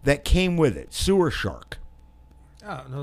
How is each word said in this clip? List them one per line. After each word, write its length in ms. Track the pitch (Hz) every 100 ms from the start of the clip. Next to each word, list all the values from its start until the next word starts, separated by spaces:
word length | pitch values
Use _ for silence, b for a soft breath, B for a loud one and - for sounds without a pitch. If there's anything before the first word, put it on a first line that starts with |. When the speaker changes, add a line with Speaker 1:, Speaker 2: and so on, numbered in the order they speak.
Speaker 1:
that 200 | 139 143 -
came 300 | 180 185 175
with 180 | 151 90
it, 160 | -
Sewer 360 | - - 190 165
Shark. 460 | - 101 64 - - - - - - - - - - 208
Speaker 2:
Oh, 180 | 139 135
no, 120 | 131